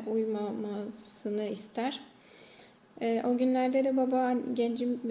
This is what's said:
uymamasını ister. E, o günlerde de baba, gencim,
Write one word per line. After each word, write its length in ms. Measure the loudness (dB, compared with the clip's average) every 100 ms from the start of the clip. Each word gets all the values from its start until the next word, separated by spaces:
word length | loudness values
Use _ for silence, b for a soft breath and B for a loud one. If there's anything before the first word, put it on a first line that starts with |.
| -2
uymamasını 1400 | 0 0 -2 -2 -4 -4 -6 -6 -2 0 0 -2 -2
ister. 560 | -2 -4 -6 -4 -4 -4 -12 B B B B B B B -20 -4
E, 220 | 0 2 2
o 120 | 2
günlerde 460 | 4 4 2 2
de 120 | 4 4
baba, 380 | 2 2 2 0 0
gencim, 460 | 0 0 0 -2 -2 -4